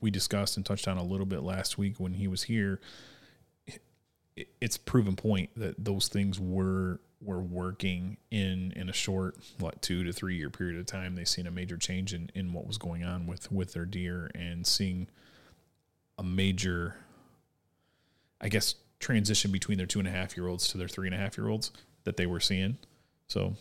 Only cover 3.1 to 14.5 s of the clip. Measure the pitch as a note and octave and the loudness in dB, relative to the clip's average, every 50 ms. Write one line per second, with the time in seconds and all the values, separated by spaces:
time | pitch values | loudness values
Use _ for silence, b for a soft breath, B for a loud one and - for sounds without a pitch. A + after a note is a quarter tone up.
3.1 | B B B B B B B _ _ _ _ - - - _ _ _ _ _ _ | B B B B B B B _ _ _ _ -18 -18 -18 _ _ _ _ _ _
4.1 | _ _ _ _ - - - - _ - - G#2 - - - - - B2+ G#2+ G2 | _ _ _ _ -14 -14 -14 -12 _ -4 -2 -2 -2 -4 0 4 6 6 6 6
5.1 | F#2+ - - A2 G#2 F#2 E2 - - A#2 G#2+ F2 - - G#2 A2 G2 G2 - - | 2 2 2 4 4 4 2 0 -4 -6 -4 -4 -4 -4 -2 0 0 2 2 2
6.1 | - G2+ G2 G2+ F#2 F#2+ F#2 F2+ F2+ F#2+ F#2+ F#2+ F#2 F#2+ F#2 F2+ F2 - - _ | 2 2 2 2 0 0 0 0 2 2 2 2 2 2 2 0 -2 -4 -8 _
7.1 | _ - G#2 G2+ F#2 F2+ F#2 F2 F2+ F2+ F2+ F#2 F#2 - - F#2+ F2+ F2+ F2+ F#2+ | _ -14 -8 -6 -4 -4 -4 -4 -2 -2 -2 -4 -2 0 0 0 0 0 -2 -4
8.1 | G2+ - _ - A2 G#2 G2 F#2+ F#2 F#2 F#2 F#2 - - F#2 F2+ - - - - | -6 -8 _ -2 0 2 2 2 2 0 -2 -2 -4 -4 -4 -4 -2 -2 0 0
9.1 | F#2+ F#2+ F#2 F2+ - - - - - - F#2 D#2+ - - - - F#2 F2+ F2+ E2+ | 0 0 0 -2 -4 -6 -14 -14 -8 -6 -4 -4 -4 -4 -2 0 0 0 0 -2
10.1 | F2 - - F#2 F2+ E2+ D2 C#2 - - F#2 F2 E2+ E2+ F2+ - - F#2+ F#2 F2+ | -2 -4 -2 -2 -2 -2 -2 -4 -4 -4 -4 -2 -2 -4 -6 -6 -6 -6 -4 -4
11.1 | F2+ F2+ E2+ - - - F2+ E2+ F2 F2+ F2+ F2+ F2 E2+ - - F#2 F#2 F#2+ F#2+ | -4 -2 0 0 0 0 -2 -4 -4 -4 -4 -4 -4 -4 -4 -2 -2 -2 -2 -2
12.1 | F#2+ E2+ E2 - - F#2+ F#2 F2 F2 F2 - - G2+ G#2+ - F2 E2+ E2+ F2 F2+ | -4 -4 -6 -6 -4 -4 -4 -2 -4 -4 -6 -6 -6 -6 -4 -4 -4 -4 -4 -4
13.1 | F2+ F2+ E2+ E2+ F2 F2+ - - G2 F#2+ F2+ F2+ - E2+ E2+ F2+ F#2 F2+ F2+ F2 | -4 -4 -4 -4 -6 -8 -6 -4 -2 -2 -2 -2 -2 -6 -4 -4 -2 -2 -2 -2
14.1 | F2 F2+ E2 - - - F2 F2 | -4 -4 -6 -8 -8 -6 -6 -6